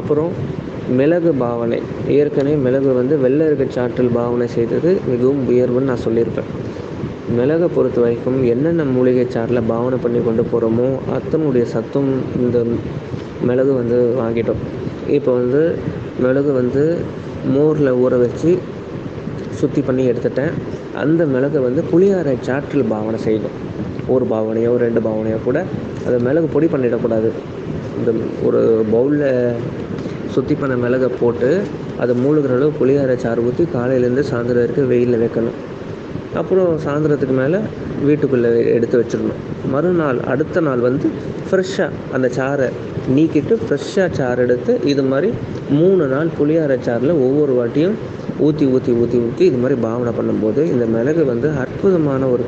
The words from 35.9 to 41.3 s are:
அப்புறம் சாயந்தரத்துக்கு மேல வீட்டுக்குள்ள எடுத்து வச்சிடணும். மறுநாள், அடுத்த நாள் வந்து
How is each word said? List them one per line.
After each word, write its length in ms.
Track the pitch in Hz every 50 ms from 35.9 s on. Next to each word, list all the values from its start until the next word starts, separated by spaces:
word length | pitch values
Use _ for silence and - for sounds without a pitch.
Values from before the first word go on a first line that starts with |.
| - - - - - - - - -
அப்புறம் 440 | 165 165 165 185 190 185 175 160 151 151
சாயந்தரத்துக்கு 500 | 147 143 147 151 151 147 131 139 131 131
மேல 240 | 131 131 139 165 202 214 - - - - - - - 139
வீட்டுக்குள்ள 680 | 139 151 147 151 127 127 120 117 117 117 117 113 110 120
எடுத்து 280 | 117 117 113 - 120
வச்சிடணும். 680 | 110 107 - 110 110 110 107 - - - - - - -
மறுநாள், 500 | 131 143 156 180 185 170 156 143 123 120
அடுத்த 400 | - - 131 135 156 - - 185
நாள் 180 | 165 147 131 123
வந்து 300 | 117 123 131 151 156 320 - - - -